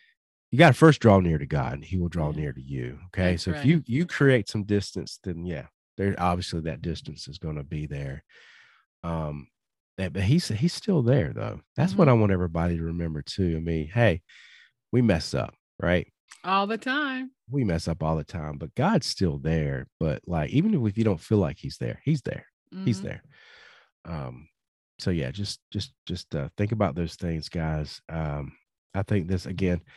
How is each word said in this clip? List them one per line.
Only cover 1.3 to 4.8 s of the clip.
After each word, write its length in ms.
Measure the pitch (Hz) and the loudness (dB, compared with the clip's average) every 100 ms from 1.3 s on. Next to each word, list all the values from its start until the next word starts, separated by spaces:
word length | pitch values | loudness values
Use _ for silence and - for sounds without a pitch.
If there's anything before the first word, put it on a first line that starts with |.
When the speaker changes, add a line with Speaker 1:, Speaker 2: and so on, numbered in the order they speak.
| 78 | 2
Speaker 1:
to 80 | 69 | 0
God, 280 | 73 62 | -2 -2
and 100 | 69 | -6
he 140 | 76 92 | -4 -4
will 100 | 85 | -2
draw 220 | 82 76 | -2 -2
Speaker 2:
Yeah. 80 | 73 | -2
Speaker 1:
near 160 | 73 | -6
to 80 | 65 | -8
you. 380 | 67 67 62 76 92 | -8 -8 -8 -10 -8
Okay. 240 | - 90 | -2 0
Speaker 2:
That's 120 | 87 | 0
Speaker 1:
So 80 | - | -2
Speaker 2:
right. 80 | 82 | 2
Speaker 1:
if 60 | 131 | 4
you, 180 | 170 - | 4 2
you 200 | 127 175 | -2 -2
create 420 | - 139 127 101 | 4 6 6 2
some 160 | 107 | -4
distance, 560 | 101 101 | 0 0